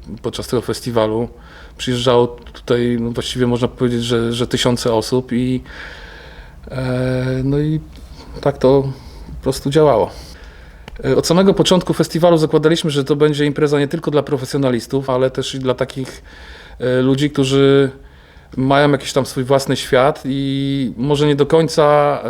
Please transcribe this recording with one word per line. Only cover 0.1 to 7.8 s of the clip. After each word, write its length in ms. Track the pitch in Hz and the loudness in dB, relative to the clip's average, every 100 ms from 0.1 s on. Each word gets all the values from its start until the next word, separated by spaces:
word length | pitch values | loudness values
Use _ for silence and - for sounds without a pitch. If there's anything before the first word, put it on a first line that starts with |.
| 110 | -10
podczas 260 | 117 117 - | -8 -8 -4
tego 140 | 123 | -4
festiwalu. 680 | 113 110 123 117 110 110 120 - - - - - | -2 -6 -4 0 0 0 -4 -10 -20 -20 -20 -10
Przyjeżdżało 500 | 135 123 123 120 120 - - | -6 -2 2 4 2 -2 -18
tutaj, 440 | - - 123 120 120 | -10 -2 0 0 -2
no 120 | 117 | -4
właściwie 360 | 120 - 127 123 | -6 -6 -2 0
można 200 | 120 123 | 0 -2
powiedzieć, 360 | - 123 120 | -2 -2 -2
że, 300 | 120 117 117 | -2 -2 0
że 140 | 120 120 | -2 -2
tysiące 460 | - 127 120 123 | 0 0 0 0
osób 380 | 113 - 127 127 | 0 0 -2 -2
i, 320 | 120 127 127 127 - - - - - - - - - - | -2 -2 -4 -6 -16 -16 -18 -18 -20 -20 -20 -20 -20 -12
e, 720 | 131 127 127 127 127 127 131 | -8 -4 -2 -2 -2 -2 -2
no 160 | 135 143 | 0 0
i 200 | 151 156 | 0 -4